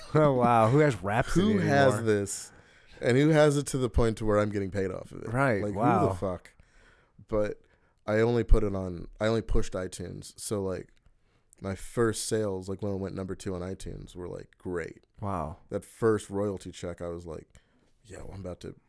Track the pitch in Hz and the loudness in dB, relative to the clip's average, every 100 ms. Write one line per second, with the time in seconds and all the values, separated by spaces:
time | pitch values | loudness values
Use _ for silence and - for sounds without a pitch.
0 | - 151 151 127 120 117 110 139 151 107 | -2 2 4 4 4 6 6 6 4 2
1 | 95 110 - 170 208 208 160 139 135 - | -2 -2 2 2 4 2 2 4 4 4
2 | 113 104 98 - - - - _ _ - | 2 0 0 -6 -12 -20 -20 _ _ -4
3 | 131 120 151 156 151 143 135 139 123 - | 2 4 6 6 6 4 0 -2 0 2
4 | 117 107 110 104 107 101 98 98 95 - | 2 2 2 2 2 -2 -4 -2 -4 -6
5 | - - - 120 139 104 104 98 120 113 | -12 -12 -6 0 0 0 -2 0 2 4
6 | - 92 98 90 - - _ _ _ _ | 2 0 -4 -6 -12 -20 _ _ _ _
7 | _ _ - 107 104 - _ _ _ _ | _ _ -4 -2 -2 -4 _ _ _ _
8 | - 107 117 120 110 110 104 98 92 85 | 0 2 4 2 6 6 6 -2 -6 -8
9 | 85 - 107 113 107 113 107 95 92 - | -12 -4 0 0 2 2 2 -2 -8 -10
10 | 92 95 98 - - 104 95 90 - _ | -12 -12 -16 -14 -8 -6 -4 -6 -10 _
11 | _ _ _ _ _ _ 98 95 - - | _ _ _ _ _ _ -10 -10 -8 -2
12 | 113 104 - 113 107 95 92 95 104 98 | 0 0 -4 -2 -2 -6 -8 -8 -6 -4
13 | 95 95 95 92 104 90 90 95 - 95 | -6 -8 -8 -8 -8 -8 -8 -10 -10 -12
14 | 98 87 87 90 - _ 92 87 80 - | -14 -14 -12 -12 -16 _ -8 -6 -8 -12
15 | _ - 104 92 73 - _ 104 - - | _ -10 -6 -4 -6 -10 _ -10 -10 -2
16 | 113 107 - 98 104 95 92 - 90 85 | 0 0 -2 -4 -4 -6 -10 -12 -12 -10
17 | 87 85 85 78 - - _ _ _ _ | -10 -10 -10 -14 -16 -20 _ _ _ _
18 | - 95 - 95 92 87 92 - | -20 -18 -16 -14 -12 -12 -14 -16